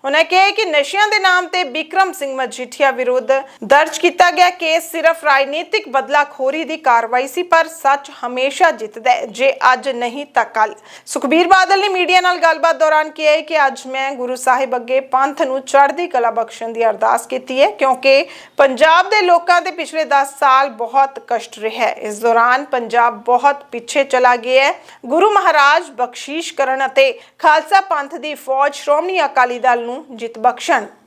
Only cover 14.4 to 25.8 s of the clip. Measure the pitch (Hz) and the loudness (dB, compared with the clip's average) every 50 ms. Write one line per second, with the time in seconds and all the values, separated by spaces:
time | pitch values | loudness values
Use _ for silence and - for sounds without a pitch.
14.4 | - 262 254 254 269 247 - 247 233 240 254 269 262 262 - 262 269 302 285 - | 0 0 0 0 0 -2 -4 -6 -4 -2 -2 -2 -2 0 0 0 0 0 -2 -4
15.4 | 330 262 262 269 262 - - 277 277 277 269 330 349 349 - 247 233 233 220 233 | -4 -4 -4 -6 -6 0 2 4 4 4 2 -4 -6 -2 -2 -2 -2 0 -2 -4
16.4 | 226 226 - - 226 226 226 226 233 226 208 190 220 226 240 233 - - 254 254 | -6 -6 -10 -12 -12 -10 -4 0 0 0 0 0 0 0 0 -2 -2 -6 -10 -10
17.4 | 254 - 254 262 285 427 415 - 277 262 254 254 - 269 269 277 339 - - - | -8 -6 2 2 2 2 2 0 0 0 0 2 2 4 4 4 2 -2 -10 -20
18.4 | - - _ - 269 269 262 233 302 320 330 349 370 392 440 427 381 359 349 339 | -20 -12 _ 2 2 2 4 2 4 4 4 4 4 2 2 2 4 4 2 2
19.4 | 349 359 349 349 339 370 311 349 311 - 311 320 311 247 277 277 277 277 - - | 4 2 0 2 0 -2 -8 -8 -10 -8 -6 -6 -2 0 0 0 0 -2 -4 0
20.4 | 294 269 262 262 277 285 226 214 240 226 240 277 269 269 269 - - - 247 220 | 2 4 4 4 2 0 -4 -10 -10 -2 2 2 2 2 -2 -14 -6 -4 -4 -4
21.4 | 220 - - 214 214 220 220 247 233 214 - - - 214 208 208 233 233 226 233 | -4 -10 -14 -8 -8 -8 -4 -2 -2 -2 -2 -4 -10 -10 -8 -2 0 2 4 4
22.4 | 233 247 247 269 294 285 - 247 233 220 233 240 233 240 220 208 - 240 247 247 | 4 4 2 0 -2 -4 -4 -4 -4 0 0 2 2 2 0 -4 -2 0 0 2
23.4 | 262 285 285 285 - _ - 233 233 - - 302 269 277 - 254 254 247 247 240 | 2 0 0 0 -10 _ -14 -14 -12 -4 -2 -2 0 0 0 2 4 2 2 2
24.4 | 226 247 254 262 269 294 349 - - - - _ - 240 277 330 381 440 415 403 | -2 0 2 2 2 2 -2 -4 -12 -20 -20 _ -8 -2 2 2 2 4 2 2
25.4 | 381 359 302 302 277 277 302 330 | 2 2 2 4 4 4 4 2